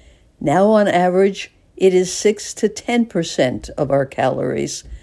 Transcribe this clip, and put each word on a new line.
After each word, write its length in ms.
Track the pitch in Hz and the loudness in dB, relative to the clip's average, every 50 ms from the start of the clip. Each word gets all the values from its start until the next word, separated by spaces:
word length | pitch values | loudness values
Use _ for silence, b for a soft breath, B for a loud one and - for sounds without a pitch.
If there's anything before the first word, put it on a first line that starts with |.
| b b b b b b b _ | b b b b b b b _
Now, 280 | - 151 143 175 196 | -2 0 2 4 4
on 200 | 208 220 214 208 | 4 4 4 4
average, 680 | 196 - 175 180 180 180 185 196 196 196 - - - _ _ _ _ _ | 2 2 2 2 2 2 2 2 2 0 -4 -10 -16 _ _ _ _ _
it 180 | - - 190 185 | 0 2 4 4
is 180 | 180 185 180 - | 4 2 0 -4
six 400 | - - 208 214 208 - - - | 0 0 0 0 0 -6 -12 -6
to 160 | - - 208 | -4 -4 -4
ten 380 | 214 - - - 240 240 233 | -4 -6 -6 -2 0 0 0
percent 640 | 233 - 180 165 - - - 151 127 - - - - - - | 0 -2 -4 -4 -2 -2 0 0 0 -2 -4 -10 -12 -6 -6
of 120 | 151 135 | -2 0
our 140 | 139 139 139 | 0 0 -2
calories, 800 | - - - 127 131 135 135 143 139 - 147 143 147 - - b b b b | -2 -4 -2 -2 -2 -2 -2 -4 -4 -4 -4 -4 -6 -8 -10 b b b b